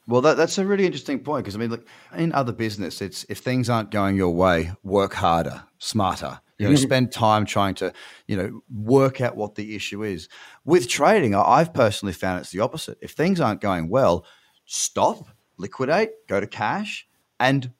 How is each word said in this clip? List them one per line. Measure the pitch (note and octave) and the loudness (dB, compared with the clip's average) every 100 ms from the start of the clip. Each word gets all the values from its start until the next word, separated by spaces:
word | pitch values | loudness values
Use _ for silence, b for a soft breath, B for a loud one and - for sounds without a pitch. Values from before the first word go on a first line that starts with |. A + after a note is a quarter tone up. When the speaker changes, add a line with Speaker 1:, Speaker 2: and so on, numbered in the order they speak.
Speaker 1:
Well, | - B2 | 0 4
that, | D3 | 4
that's | C3 E3 G3 | 4 2 0
a | |
really | F#3+ G3 | 0 2
interesting | F3+ D3 - C3+ | 0 -2 -6 -6
point | C#3+ C#3+ | -4 -6
'cause, | G2+ | -6
I | G#2 | -6
mean, | A#2 | -6
look, | A#2 - b b - | -6 -12 b b -4
in | E3 | 0
other | C#3 A#2+ | 0 -2
business, | G#2 A2+ G2+ E2+ - | -4 -4 -4 -8 -8
it's | G2 - - | -10 -10 -12
if | G#2 | -8
things | C3 B2+ A#2 | -2 0 2
aren't | A2+ G#2 | 0 0
going | G#2 G2 G2 | 0 2 2
your | F2+ | 2
way, | E2+ F#2 E2+ E2 G2 | 4 4 4 0 -8
work | F#2+ G2 G2 | 0 0 2
harder, | - F2+ E2 D2 B1+ - _ | 0 2 2 0 -8 -18 _
smarter. | - A2 F#2+ D2+ C2+ B1 _ - | -6 -2 -2 -2 -10 -12 _ -4
You | G#2 | 2
know, | |
Speaker 2:
Mm-hmm. | C#3+ | 2
Speaker 1:
spend | C3 C3 B2 | 4 2 0
time | - A2+ G#2+ | 0 2 2
trying | G2 G#2+ G2 | 0 0 -2
to, | F#2 F#2 B B B - | -2 -6 B B B -6
you | |
know, | G2+ F#2+ A2+ _ | -4 -4 -8 _
work | A2+ G#2+ C3+ C3+ C3 | -8 2 4 4 2
out | A#2+ G#2 | -4 -4
what | G#2 | -8
the | - G#2 G#2 | -8 -10 -8
issue | - G2+ | -10 -8
is. | G#2+ F2 - B B B | -8 -8 -10 B B B
With | - E3+ B2 | 2 2 2
trading, | - D3+ G#3+ B2+ | 2 4 4 4
I, | G2 | 4
I've | F2+ C3+ E3+ | 4 4 4
personally | E3 A2+ - G2+ | 2 2 2 -6
found | E2+ F#2+ F2+ | -4 -4 -4
it's | - | -6
the | F2+ | -4
opposite. | A#2 D#3+ - - | -4 -4 -12 -12
If | - | -12
things | - E3+ F3+ | -2 0 2
aren't | B2 G2 | 0 0
going | G#2 F2+ E2 | -2 -2 0
well, | B2 A2 E2+ b b b b | 2 4 2 b b b b
stop, | _ - - - C3 G#3+ - _ _ - | _ -6 -4 0 0 0 -14 _ _ -14
liquidate, | - - B2+ F3 A3 - - | -14 -6 0 0 0 -6 -4
go | G2 | -4
to | G2+ | -2
cash, | - A2 F3 G#3 - - _ _ _ | -4 -4 -4 -6 -12 -16 _ _ _
and | B2+ C#3 B2 | 2 2 -2